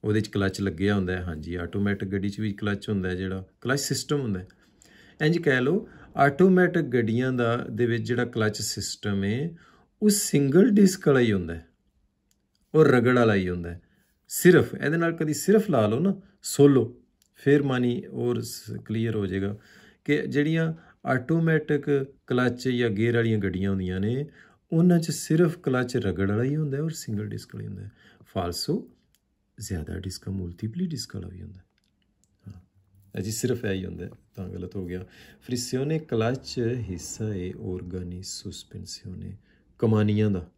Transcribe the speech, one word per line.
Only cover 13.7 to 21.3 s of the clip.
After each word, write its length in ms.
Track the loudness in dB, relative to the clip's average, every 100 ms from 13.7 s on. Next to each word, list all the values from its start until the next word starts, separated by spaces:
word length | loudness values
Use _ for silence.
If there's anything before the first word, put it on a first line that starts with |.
ਹੈ। 120 | -12 _ _ _ _ _
ਸਿਰਫ 460 | 4 6 8 6
ਇਹਦੇ 220 | -2 -4 0
ਨਾਲ 200 | -2 -2
ਕਦੀ 180 | -4
ਸਿਰਫ 360 | -2 4 4 4
ਲਾ 160 | 2 2
ਲਓ 140 | 2
ਨਾ, 200 | 0 -2 -8 _
ਸੋਲੋ, 600 | -10 6 8 8 2 -6 _ _ _ _
ਫਿਰ 260 | 2 2
ਮਾਨੀ 400 | 2 0 0 -2 -6
ਔਰ 300 | -6 -2 -2
ਸ-, 300 | -6 -12 -12 -14
ਕਲੀਅਰ 320 | -6 -4 -2 -2
ਹੋ 100 | -4
ਜਾਏਗਾ 320 | -4 -4 -8 -16 -20 -20 _
ਕਿ 220 | -2 -2 0
ਜਿਹੜੀਆਂ 480 | -2 0 0 -2 -4 -14 _ -2
ਆਟੋਮੈਟਿਕ 1080 | -2 0